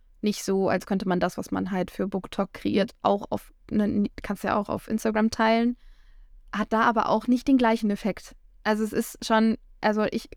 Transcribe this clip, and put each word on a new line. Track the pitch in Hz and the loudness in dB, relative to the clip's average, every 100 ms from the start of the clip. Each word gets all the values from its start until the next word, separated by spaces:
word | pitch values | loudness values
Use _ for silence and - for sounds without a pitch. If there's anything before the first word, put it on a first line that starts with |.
| _ _ | _ _
nicht | 214 202 | -2 -2
so, | - 190 190 | -2 0 2
als | 185 - | 0 0
könnte | 190 190 | -2 0
man | 180 | 0
das, | 180 - | 0 -2
was | - | -6
man | 190 190 | -4 -2
halt | 190 180 | -2 -4
für | - 196 | -4 -4
BookTok | 190 - - 196 | -4 -6 -6 -6
kreiert, | - - 208 208 - | -4 -2 0 0 0
auch | - 202 - | 0 0 -2
auf, | 208 - - - | -8 -8 -20 -4
ne, | 208 208 208 202 - | 0 0 0 -2 -4
kannst | - 202 | -8 -4
ja | 202 214 | -2 -2
auch | 202 | -2
auf | - - | -4 -4
Instagram | 220 220 214 220 | -2 0 2 0
teilen. | - 220 226 233 240 - - - - - - - | 2 2 2 0 -2 -10 -20 -20 -20 -20 -20 -10
Hat | 196 - | -6 -2
da | 220 | 2
aber | 240 220 - | 4 2 2
auch | 220 226 | 0 2
nicht | 247 - | 0 4
den | 262 | 4
gleichen | 233 226 214 | 4 2 0
Effekt. | 202 214 - - - - - | 0 -2 -4 -10 -20 -20 -6
Also | 208 214 | -2 0
es | 220 | 0
ist | - 226 - | -2 -4 -6
schon, | - 220 220 220 - - | 0 4 4 0 -6 -2
also | 214 214 214 | 0 2 0
ich | 226 - | -2 -6